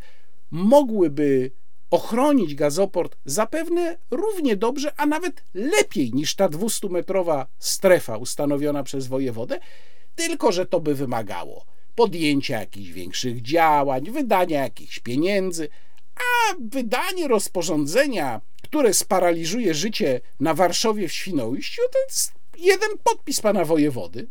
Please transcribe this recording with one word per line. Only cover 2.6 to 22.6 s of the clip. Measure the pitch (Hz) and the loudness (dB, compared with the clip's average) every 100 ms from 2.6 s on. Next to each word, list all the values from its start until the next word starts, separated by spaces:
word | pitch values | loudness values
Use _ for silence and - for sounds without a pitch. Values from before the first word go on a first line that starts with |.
| 147 147 196 185 156 - | 0 2 0 0 -4 -6
zapewne | - 156 220 311 330 339 339 349 - | -4 -2 0 -2 -2 0 0 -4 -4
równie | 269 427 392 285 208 | -2 -2 0 0 2
dobrze, | 226 220 285 - | 0 0 -4 0
a | 294 | 0
nawet | 302 349 - - | 0 -2 -6 -6
lepiej | 180 254 415 - 208 127 | -4 0 2 2 0 0
niż | 123 151 | 0 -2
ta | - 190 | 2 0
dwustumetrowa | 156 220 - 202 175 165 190 170 143 131 - | 2 -2 -2 -2 -2 0 0 0 0 -2 -6
strefa | - - 190 170 - 110 | -4 2 6 6 4 -6
ustanowiona | 123 - 143 143 147 143 | -4 -2 0 0 0 -2
przez | 135 139 127 | -4 -4 -2
wojewodę, | 131 135 110 120 339 - - - - - - | -2 -2 -2 -4 -6 -6 -8 -8 -8 -6 -4
tylko | 330 320 262 | -2 0 0
że | 180 185 | 2 0
to | 175 | 0
by | 151 | 0
wymagało | 139 135 120 104 90 76 - - - - | -2 -2 -2 -4 -6 -6 -8 -8 -8 -6
podjęcia | - 226 165 151 139 - 117 | 0 2 2 2 2 0 -4
jakichś | 98 101 95 | -4 -6 -8
większych | 82 87 - 127 120 | -8 -6 -4 -4 -4
działań, | 117 165 160 147 139 131 160 | 0 4 6 6 4 0 -2
wydania | 285 247 196 180 147 | -4 2 2 2 0
jakichś | 127 - - - | -2 -4 -6 -6
pieniędzy, | - 127 175 202 185 165 151 - - - - - | -2 0 2 0 0 -4 -6 -6 -8 -8 -8 -4
a | 494 480 440 359 | 0 2 2 0
wydanie | 220 269 240 247 359 370 302 | -4 -2 -2 -2 -2 -2 2
rozporządzenia, | 220 - 190 165 156 143 202 294 208 139 110 - - | 2 2 -2 0 0 2 2 2 0 -2 -4 -6 -8
które | - 302 247 | -4 2 4
sparaliżuje | 180 - 185 175 165 160 226 214 | 4 2 2 4 2 -2 0 0
życie | 151 202 - 151 127 - - | 0 -2 0 0 0 -2 -2
na | 151 | 0
Warszowie | 156 175 170 226 214 175 | 4 4 4 0 0 -2
w | |
Świnoujściu, | - 196 160 117 - - - 494 | -4 -2 -2 -2 -2 -4 -2 0
to | 523 539 | 0 0
jest | - - - - | -2 -2 -4 -6
jeden | - | 0